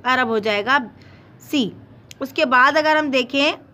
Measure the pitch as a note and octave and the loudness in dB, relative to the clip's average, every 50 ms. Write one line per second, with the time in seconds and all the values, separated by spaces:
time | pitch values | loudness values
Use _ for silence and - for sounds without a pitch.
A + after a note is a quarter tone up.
0 | - A#3+ B3+ B3+ B3+ A3+ A3+ A3 G#3 A3 G#3 G3+ G3+ A#3 C4+ D4 A#3+ G3+ - - | -2 -2 0 0 0 0 -2 -2 -2 -2 -2 -2 0 0 0 0 -2 -4 -16 -20
1 | - - - - - - - - - - - D4 A#3 E3+ - - - - - - | -20 -20 -20 -20 -20 -20 -20 -20 -12 -4 -2 -2 -2 -2 -6 -12 -20 -20 -20 -20
2 | - - - - C#4 - - - D#4 C4 B3+ B3 B3+ C#4+ C#4+ D#4 D4+ D#4 D#4 D#4 | -20 -20 -14 -12 -12 -8 -2 -2 0 2 4 4 4 4 4 2 2 2 2 2
3 | D4+ C#4+ C4 C4 B3+ B3 - C#4 C#4 D#4 - - - - | 0 0 -2 -2 -2 0 -2 0 0 0 -2 -6 -14 -20